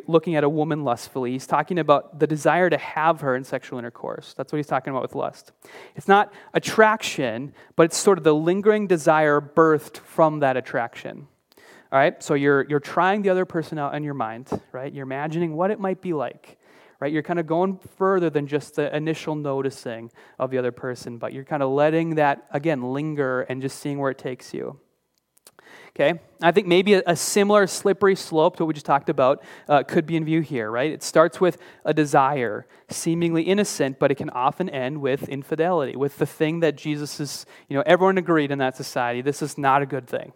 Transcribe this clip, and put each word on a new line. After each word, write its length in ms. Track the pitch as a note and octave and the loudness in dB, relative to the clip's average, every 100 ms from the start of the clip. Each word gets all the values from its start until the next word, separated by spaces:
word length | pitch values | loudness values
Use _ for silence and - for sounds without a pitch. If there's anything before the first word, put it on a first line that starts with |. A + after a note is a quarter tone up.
| - | 2
looking 300 | D#3+ E3+ D#3 | 0 2 0
at 80 | |
a 60 | C#3+ | 0
woman 340 | D#3 D3+ D#3 | 0 -2 -2
lustfully. 480 | C#3 A#2+ - C3+ B2 | -2 -4 -6 -6 -6
He's 160 | B2+ - | -6 -2
talking 320 | D3+ D3+ F3+ | -2 0 0
about 400 | D3+ C#3+ - D3+ | 4 4 2 -2
the 80 | D3+ | -2
desire 420 | D3+ D3+ D#3+ F3+ | 0 2 2 2
to 80 | D3 | 0
have 440 | - - D#3+ D#3+ | -2 -2 0 0
her 140 | C#3+ B2+ | 0 -4
in 80 | |
sexual 360 | C3+ C3 - B2+ | -4 -8 -8 -12
intercourse. 560 | A#2 - - - - - | -12 -12 -12 -12 -12 -12
That's 180 | C3+ | -8
what 40 | D3+ | -6
he's 100 | C#3+ | -2
talking 240 | C#3 C#3+ | -4 -4
about 100 | C3+ | -6
with 140 | C3 C#3 | -6 -6
lust. 360 | C3+ - - _ - - - - | -8 -8 -20 _ -20 -20 -20 -4
It's 120 | - | 4
not 240 | G3 G3+ - - | 4 4 -4 -6
attraction, 1040 | E3+ - - A3 A3 - - B2+ A2 C#3+ - - - | -4 0 4 6 4 -4 -4 -4 -4 -10 -14 -4 2
but 100 | E3 | 2
it's 120 | - | 4
sort 220 | - F#3 | 4 4
of 40 | |
the 120 | D#3 D3+ | 6 4
lingering 500 | D#3+ F#3+ G3+ G#3+ G3 | 4 2 4 2 2
desire 560 | F3 D3+ D#3 D3+ D3 | 0 4 4 4 2
birthed 560 | C#3+ - D#3+ D3+ - - | 2 4 6 4 0 -18
from 440 | - - D#3 D3+ | -6 2 2 4
that 160 | C#3 B2+ | 0 0
attraction. 720 | A#2+ C3+ A#2 - B2 - C#3+ _ _ _ - - - | -2 -6 -6 -8 -14 -14 -18 _ _ _ -20 -20 0
All 60 | C3+ | 4
right, 240 | D3 E3+ | 4 2
so 140 | - D3 | -2 2
you're, 320 | C#3+ C#3+ - | 4 4 2
you're 100 | D3 | -2
trying 440 | - - F3+ G#3 | -2 0 2 2
the 60 | G3 | 2
other 160 | F#3 F#3 | 0 0
person 340 | E3+ D3+ D#3 | -4 -6 -4
out 160 | C#3+ D3 | -6 -4
in 80 | |
your 100 | D3 | -6
mind, 340 | C#3 A2 A#2 C3+ - - | -6 -6 -8 -8 -10 -10
right? 200 | C3 C#3 | -12 -12
You're 120 | C#3+ C3 | -10 -10
imagining 500 | C3+ D#3 D#3+ E3+ D#3 | -6 -4 -4 -4 -2
what 160 | F#3 | -2
it 80 | G#3+ | -2
might 220 | G3 F#3 | -4 -4
be 120 | F#3 | -4
like, 460 | D#3 A#2+ - - - _ _ - - | -4 -4 -8 -20 -20 _ _ -20 -8
right? 100 | C#3+ | -4
You're 120 | D#3 | -4
kinda 180 | D3 E3+ | -2 -4
going 380 | D#3 E3 F#3+ F#3 - - | -2 0 0 -2 -10 -2
further 320 | F#3+ F#3+ E3+ | 2 2 2
than 160 | D3+ C#3+ | 0 -2
just 300 | C#3+ - - | -4 -4 -4
the 200 | D3 D3+ | -2 -2
initial 380 | D#3 D#3+ - | -4 -4 -4
noticing 800 | D3+ C#3+ C3+ C3+ B2+ B2+ A2+ A#2 _ - - | -6 -4 -4 -4 -6 -10 -12 -14 _ -18 -8
of 140 | C3 | -4
the 80 | B2+ | -2
other 120 | B2 | -2
person, 460 | A#2+ C3 A#2+ - A#2 | -4 -8 -8 -10 -10
but 160 | A2+ | -10
you're 100 | C3 | -10
kinda 220 | C3+ D3+ C3+ | -6 -2 0
letting 480 | C3+ D3+ D#3+ E3 | 2 2 2 0
that, 320 | D#3 C#3+ C#3 - | 2 2 0 -4
again, 420 | D3 D3+ C#3 B2 | -4 -2 -2 -2
linger 480 | C3+ D#3 D3 C3 B2+ | -4 -4 -2 -2 -2
and 180 | B2+ C3 | -4 -6
just 200 | C3+ - | -8 -8
seeing 180 | D3 C#3+ | -8 -4
where 140 | C#3 | -4
it 80 | B2+ | -4
takes 340 | C#3 B2+ - | -8 -12 -12
you. 260 | - - - _ _ _ _ _ _ - _ - - - - | -10 -10 -12 _ _ _ _ _ _ -20 _ -20 -20 -12 0
Okay, 240 | C#3+ E3+ - - | 0 0 -8 -2
I 80 | E3+ | 2
think 160 | E3+ F#3 | 2 4
maybe 260 | F3+ G3+ | 2 4
a, 100 | F#3+ F3+ | 2 2
a 80 | E3 | -2
similar 500 | - G#3 G3+ G#3 F#3+ | 0 2 4 4 2
slippery 500 | - G3+ F#3+ G3 F#3+ | 0 -2 2 2 2
slope 420 | - D#3+ E3 - | -2 2 2 0
to 60 | |
what 40 | D#3+ | -4
we 60 | D3+ | -4
just 100 | - | 0
talked 240 | C#3 - | 0 0
about, 340 | D3 C3 C#3+ - - - | 0 2 2 -4 -12 0
uh, 140 | C#3+ | 2
could 240 | - F#3 D#3 | 2 -2 0
be 100 | E3 | -2
in 80 | |
view 180 | D#3 D#3+ | 0 -2
here, 280 | D3+ C3+ G#2+ | -2 -4 -4
right? 220 | A#2 D3+ | -4 -4
It 100 | - | -4
starts 400 | - E3 E3+ - | 0 4 4 4
with 160 | F3+ - - - | 0 0 -8 -10
a 100 | - | -2
desire, 720 | D#3 D3 D3 C3+ D3 A#2 G#2+ - - - | 0 2 2 2 0 -4 -6 -12 -20 -14
seemingly 560 | - E3+ E3+ E3+ E3 | -8 -4 0 0 0
innocent, 540 | E3 G3 G3 - C#3 C3+ | 0 0 0 -2 -4 0
but 140 | C#3 | 0
it 40 | C#3 | 0
can 140 | D3+ | -6
often 400 | B2 C3 - F#3 | -2 -2 -2 -6
end 320 | C#3 B2+ D3+ | -4 -6 -4
with 260 | C3+ C#3 - | -4 -4 -4
infidelity, 680 | C#3 C#3 D#3 E3 F3 B2+ B2 | -8 -6 -2 0 0 -2 -2
with 240 | C#3 - | -4 -2
the 80 | D3+ | -4
thing 320 | - D#3 E3 | -2 -2 0
that 160 | E3 D3 | 0 -2
Jesus 440 | D#3 D3 D3 - | -4 -6 -6 -8
is, 280 | D3 - - - - | -8 -10 -16 -20 -8
you 80 | C#3 | -2
know, 80 | D3+ | 2
everyone 320 | F3 F#3+ F#3+ | 4 4 2
agreed 320 | E3+ E3 C#3+ | 2 0 0
in 80 | C#3+ | 0
that 180 | C3 - | -2 -4
society, 440 | C3 C#3 A#2+ A#2+ | -8 -4 -4 -4
this 200 | C3+ C#3 | -4 -4
is 160 | D3 - | -6 -2
not 240 | C#3 C#3 | 2 2
a 60 | C#3 | 2
good 200 | C3+ B2 | -6 -6
thing, 260 | - - | -8 -10